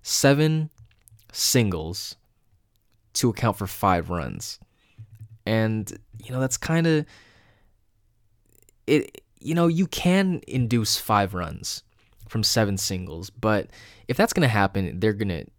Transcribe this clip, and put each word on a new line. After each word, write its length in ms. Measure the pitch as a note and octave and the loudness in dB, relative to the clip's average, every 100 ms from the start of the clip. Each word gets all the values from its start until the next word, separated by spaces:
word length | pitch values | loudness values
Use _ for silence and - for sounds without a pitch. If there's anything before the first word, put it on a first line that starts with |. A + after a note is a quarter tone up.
seven 680 | - - C#3 C#3 D#3 D#3 D#3 _ - _ _ - _ | -4 2 4 4 4 2 -2 _ -20 _ _ -20 _
singles 840 | - - B2+ G#2+ E2+ D#2+ F2+ - - _ _ _ _ _ _ _ _ _ | -4 0 2 2 -2 -6 -10 -12 -16 _ _ _ _ _ _ _ _ _
to 160 | - B2 | 0 0
account 260 | - A2+ G2 | 2 -2 -2
for 100 | F#2+ | -8
five 440 | - G2+ F2 E2 | -2 2 2 0
runs. 480 | F2 C2 G1+ - - - _ _ - A2 - - - - | -6 -6 -10 -12 -16 -20 _ _ -20 -20 -20 -20 -10 -2
And, 440 | A2 A2 A2 G#2 - _ - | 0 0 -2 -6 -12 _ -20
you 100 | - | -8
know, 80 | B2+ | -4
that's 180 | C3 - | -2 -2
kinda, 480 | - E3 E3 D#3 D3+ - _ _ _ _ _ _ _ _ _ _ _ _ _ _ _ _ - | 0 2 4 2 0 -14 _ _ _ _ _ _ _ _ _ _ _ _ _ _ _ _ 2
it, 360 | D3 - - _ _ | 2 2 -12 _ _
you 140 | - | -4
know, 120 | E3 E3+ | 2 4
you 200 | E3 F#3+ | 4 0
can 540 | - F3 F#3 F#3+ E3+ - | 0 2 4 2 -2 -4
induce 500 | B2+ A#2+ A#2+ G#2+ - | -2 2 2 0 -2
five 360 | - G#2 G2 | 0 2 2
runs 500 | F#2 E2 - - - _ _ _ _ - | -2 -6 -8 -10 -10 _ _ _ _ -8
from 140 | A2+ | -4
seven 340 | G#2 B2 G#2 F#2+ | 0 2 2 0
singles, 540 | - F#2+ F#2 E2 F#2 | -4 -6 -8 -10 -12
but 380 | - G#2+ G#2 - - - - - | -2 0 0 -2 -14 -20 -20 -6
if 80 | - | 0
that's 160 | A3 | 0
gonna 160 | - C3+ | 2 2
happen, 520 | G#2 G2 G2 F2+ E2+ | 4 2 0 -4 0
they're 120 | A2 | 0
gonna 320 | G#2 G2+ E2 - | 0 -4 -4 -8